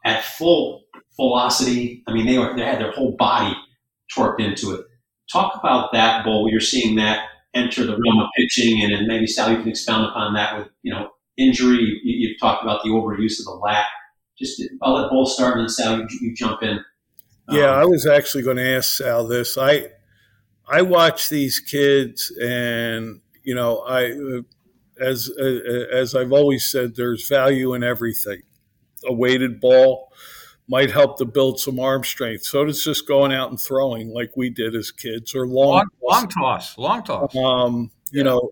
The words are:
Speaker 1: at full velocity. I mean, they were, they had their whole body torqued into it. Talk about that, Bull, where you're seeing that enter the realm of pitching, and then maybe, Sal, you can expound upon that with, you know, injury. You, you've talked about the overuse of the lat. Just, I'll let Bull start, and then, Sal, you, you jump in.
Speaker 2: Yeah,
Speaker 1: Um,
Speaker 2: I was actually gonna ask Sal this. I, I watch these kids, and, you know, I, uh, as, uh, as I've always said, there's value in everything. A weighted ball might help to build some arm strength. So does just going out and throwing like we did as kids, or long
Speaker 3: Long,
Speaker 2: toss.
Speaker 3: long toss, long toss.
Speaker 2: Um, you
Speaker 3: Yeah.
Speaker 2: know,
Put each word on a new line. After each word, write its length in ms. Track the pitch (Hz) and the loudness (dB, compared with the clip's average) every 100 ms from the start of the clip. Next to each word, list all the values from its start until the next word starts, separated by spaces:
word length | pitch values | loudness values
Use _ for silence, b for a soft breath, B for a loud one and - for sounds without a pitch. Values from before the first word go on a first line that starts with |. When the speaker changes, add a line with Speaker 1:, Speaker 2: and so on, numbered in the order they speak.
Speaker 1:
at 200 | - - | -4 -2
full 640 | - - 165 165 - - _ - _ - | -4 -2 4 4 2 -6 _ -20 _ -2
velocity. 880 | 131 120 123 123 127 123 120 - - | 0 2 0 0 0 0 -4 -8 -6
I 60 | |
mean, 120 | 113 113 | -2 2
they 120 | 127 | 2
were, 180 | 113 123 | 0 -2
they 80 | 117 | -4
had 140 | - | -2
their 120 | 110 | -4
whole 200 | - 131 - | -4 -4 0
body 380 | - 60 - - - _ _ _ - - | 0 2 -2 -6 -12 _ _ _ -12 -2
torqued 240 | 110 - | -2 0
into 340 | 104 95 101 | -4 -4 -6
it. 120 | 92 - _ _ _ - | -8 -12 _ _ _ -4
Talk 240 | 180 196 - | 0 0 -2
about 320 | - 127 - | 0 0 0
that, 300 | 117 113 107 | 2 2 2
Bull, 200 | 110 107 | 0 0
where 80 | 110 | 2
you're 100 | 110 | 0
seeing 340 | - 131 113 107 | 0 0 0 2
that 300 | 107 107 - - _ | 0 -2 -6 -16 _
enter 320 | 123 123 - 117 | -4 -4 -2 -2
the 80 | 107 | 0
realm 220 | 117 110 | 2 2
of 100 | - - | 2 0
pitching, 440 | 127 - 117 110 | 0 2 2 2
and 100 | 104 | 0
then 140 | 101 110 | 0 0
maybe, 180 | 113 110 | 0 -2
Sal, 240 | - 110 | 0 0
you 60 | 113 | 0
can 100 | 113 | -2
expound 360 | 110 - 113 107 | -6 -2 -2 -2
upon 260 | 117 101 | -4 -4
that 240 | 104 104 - | -2 -4 -6
with, 100 | - _ | -12 _
you 80 | 87 | -10
know, 160 | 95 104 _ _ - | -8 -10 _ _ 2
injury. 420 | 131 127 127 120 110 104 | 4 6 4 4 2 0
You, 260 | 120 120 110 | -2 -2 -2
you've 100 | 107 | 0
talked 240 | 120 - | 0 0
about 200 | 113 104 | -2 -4
the 60 | 107 | 0
overuse 500 | 110 107 101 110 - | 0 0 -2 -2 -2
of 60 | - | -8
the 60 | 92 | -6
lat. 220 | 101 104 107 - - _ _ _ | -2 -2 -2 -6 -18 _ _ _
Just, 240 | 131 - - - | -10 -8 -10 -4
I'll 140 | 131 131 | 0 0
let 140 | - | 2
Bull 160 | 131 131 | 2 2
start, 280 | - 123 120 | 2 0 0
and 40 | |
then, 80 | 113 | -2
Sal, 300 | - 117 113 | -2 -2 -2
you, 80 | 110 - | -4 -8
you 140 | 117 117 | -8 -4
jump 260 | 113 110 | -6 -4
in. 160 | 113 104 - _ _ _ _ _ - | -6 -6 -10 _ _ _ _ _ -2
Speaker 2:
Yeah, 220 | 147 139 | 4 4
Speaker 1:
Um, 80 | 135 | 6
Speaker 2:
I 40 | 170 | 4
was 200 | 170 156 | 4 4
actually 380 | 147 139 139 | 4 4 -2
gonna 180 | 120 127 | -2 0
ask 260 | 127 131 127 - | 0 0 -2 -2
Sal 280 | 131 117 113 | 0 0 0
this. 320 | 120 120 - | -2 -2 0
I, 300 | 135 151 - - _ _ _ _ _ _ - | 2 2 0 -14 _ _ _ _ _ _ -2
I 140 | 147 | 2
watch 480 | 180 175 160 143 - | 4 6 4 2 -2
these 300 | 151 139 - | -2 -2 -2
kids, 720 | - 143 143 139 123 - - - | -4 2 4 4 2 -6 -10 -6
and, 800 | 120 123 120 117 117 113 113 104 _ _ | -4 -2 -2 -2 -4 -6 -8 -14 _ _
you 120 | 135 123 | -8 -2
know, 240 | 120 113 | -2 -2
I, 320 | - 127 123 | -2 -2 -2
uh, 300 | 135 139 127 120 _ _ _ _ - | -4 -8 -8 -12 _ _ _ _ -6
as, 300 | 131 127 - - | -4 -4 -6 -4
uh, 200 | 135 123 120 123 120 | -2 -2 -4 -4 -2
as 200 | 127 127 131 | -2 0 -2
I've 180 | 127 | 2
always 360 | 139 143 135 - | 4 4 2 -2
said, 260 | 139 123 117 | -2 -4 -2
there's 320 | 123 113 - | -4 -4 0
value 440 | 139 131 135 131 | 2 4 2 0
in 100 | 123 | -2
everything. 580 | 120 117 117 107 104 98 _ _ _ _ _ - 131 | -2 -2 -4 -4 -6 -10 _ _ _ _ _ -12 -6
A 60 | |
weighted 480 | 117 123 127 127 110 | 0 2 2 0 0
ball 500 | 127 131 131 127 - B B B B B - | 6 8 8 4 -6 B B B B B -4
might 220 | 127 139 | 0 2
help 300 | - 139 139 | 4 4 2
to 60 | 123 | -2
build 340 | 143 135 135 | 2 2 0
some 200 | - 127 | -6 -2
arm 240 | 131 135 | 0 0
strength. 400 | 120 - 120 107 - | -4 -6 -6 -6 -4
So 200 | 139 151 | 0 0
does 180 | 147 | -2
just 240 | 156 143 - | -4 -4 0
going 240 | 139 139 | 2 4
out 200 | 135 127 | 2 -4
and 80 | 123 | -8
throwing 520 | - 135 135 117 113 | -4 0 0 -2 -8
like 200 | 113 120 - | -8 -6 -4
we 140 | 127 | -4
did 240 | 120 113 113 | -4 -4 -4
as 140 | 104 | -8
kids, 460 | - 120 113 113 135 | -12 -10 -10 -8 -6
or 100 | 127 | -2
long 380 | 127 139 139 202 - | 2 4 4 2 -4
Speaker 3:
Long, 260 | - 208 220 | 0 2 0
Speaker 2:
toss. 480 | 185 135 - - - | -2 -2 -4 -8 -8
Speaker 3:
long 260 | 135 233 | -4 -4
toss, 260 | - 127 139 | -4 -6 -4
long 0 | |
toss. 20 | 131 | -2
Speaker 2:
Um, 560 | 131 127 123 120 117 - - | 0 2 0 -2 -6 -12 -8
you 80 | 143 | 0
Speaker 3:
Yeah. 40 | |
Speaker 2:
know, 260 | 135 123 123 | 2 2 0